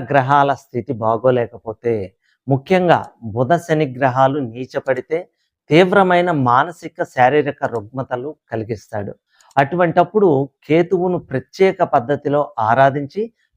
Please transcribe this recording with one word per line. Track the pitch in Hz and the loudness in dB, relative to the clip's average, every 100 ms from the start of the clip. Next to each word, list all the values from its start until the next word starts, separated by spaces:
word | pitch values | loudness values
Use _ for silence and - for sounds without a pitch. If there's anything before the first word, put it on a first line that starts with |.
| 120 | 2
గ్రహాల | 139 127 143 143 | 0 2 2 2
స్థితి | 131 _ 120 113 | -2 _ -8 -8
బాగోలేకపోతే, | 110 110 113 127 123 113 110 113 110 120 107 92 _ _ _ 127 | -4 -2 0 0 0 -2 -8 -14 -8 -4 -4 -6 _ _ _ -2
ముఖ్యంగా | 135 135 185 180 123 - _ 113 | -2 0 0 2 2 0 _ -8
బుధ, | 110 127 170 | -4 0 -2
శని | 170 156 143 123 | 0 -2 -2 -2
గ్రహాలు | 135 127 135 147 120 | -2 2 0 0 -6
నీచపడితే | 120 127 139 135 127 - 160 185 _ _ _ - | -10 -10 -6 -4 -6 -4 -8 -8 _ _ _ 2
తీవ్రమైన | 160 185 196 185 175 180 151 123 | 4 4 4 4 2 2 0 2
మానసిక, | 123 165 - 160 - 165 | 2 0 -6 -12 -8 -6
శారీరక | 135 127 147 139 - 131 | 2 2 2 0 -4 -6
రుగ్మతలు | 113 104 127 127 123 143 - _ | -6 -8 -10 -8 -8 -8 -14 _
కలిగిస్తాడు. | 113 107 107 - 107 101 - _ _ _ 139 | -8 -6 -10 -10 -10 -10 -12 _ _ _ -2
అటువంటప్పుడు | 143 175 175 175 170 208 190 135 139 _ - | 0 0 0 2 0 2 2 2 -2 _ 0
కేతువును | 160 175 180 180 175 - | 0 2 -2 -2 -4 -6
ప్రత్యేక | 127 - - 190 185 | -8 -8 0 0 2
పద్ధతిలో | 165 143 120 139 143 147 143 - 110 | 0 0 0 -4 -2 -2 -2 -2 0
ఆరాధించి | 123 135 139 139 196 226 _ _ | 4 2 2 -6 -8 -10 _ _